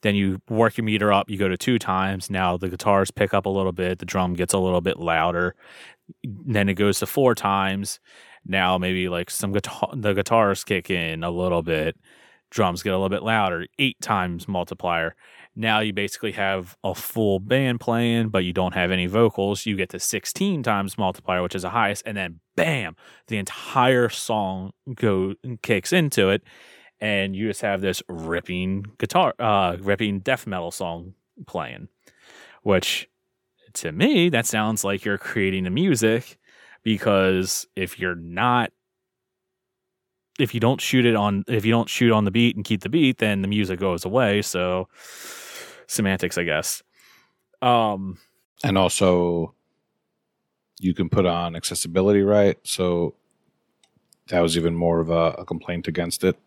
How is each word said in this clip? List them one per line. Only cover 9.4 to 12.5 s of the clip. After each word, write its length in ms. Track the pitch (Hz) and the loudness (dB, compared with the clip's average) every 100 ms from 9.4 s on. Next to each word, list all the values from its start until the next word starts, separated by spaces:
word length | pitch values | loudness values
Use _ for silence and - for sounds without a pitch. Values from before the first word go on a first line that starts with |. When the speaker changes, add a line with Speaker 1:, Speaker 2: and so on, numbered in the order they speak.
| 101 | -2
Speaker 1:
guitar, 380 | 98 - - - 139 | -2 -4 -4 -4 -2
the 180 | 107 | -2
guitars 500 | 98 98 113 104 95 | 0 2 4 4 2
kick 260 | - 95 - | -2 -2 0
in 320 | 92 82 80 | -2 -2 -4
a 80 | 85 | -4
little 320 | 87 90 85 | -2 0 0
bit. 340 | 80 80 78 - _ _ _ _ _ | 0 0 -2 -6 _ _ _ _ _